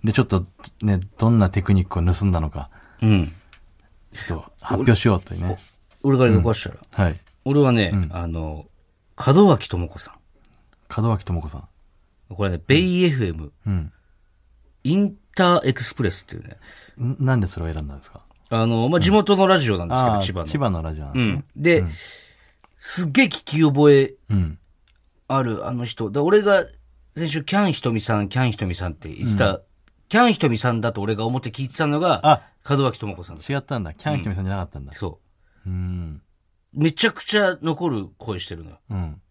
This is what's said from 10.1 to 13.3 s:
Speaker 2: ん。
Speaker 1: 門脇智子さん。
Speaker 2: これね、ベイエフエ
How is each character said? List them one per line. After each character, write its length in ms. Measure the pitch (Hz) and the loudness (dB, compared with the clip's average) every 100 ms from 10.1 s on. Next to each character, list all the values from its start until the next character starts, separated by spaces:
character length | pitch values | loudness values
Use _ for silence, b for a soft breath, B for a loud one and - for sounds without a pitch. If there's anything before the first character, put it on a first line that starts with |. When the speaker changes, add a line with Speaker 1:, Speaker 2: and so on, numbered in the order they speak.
Speaker 2:
ん。 20 | - _ _ _ _ _ _ _ - | -18 _ _ _ _ _ _ _ -2
Speaker 1:
門 80 | 113 | 0
脇 140 | 107 | 0
智 160 | - 87 | -2 -4
子 80 | 76 | -4
さ 100 | 71 | -12
ん。 100 | - _ _ _ _ _ _ | -18 _ _ _ _ _ _
Speaker 2:
こ 100 | 87 | -4
れ 60 | 101 | -2
ね、 100 | 87 - | -2 2
ベ 120 | 143 | 2
イ 260 | 185 180 | 4 2
エ 60 | 180 | 2
フ 140 | 139 | 2
エ 80 | 101 | -2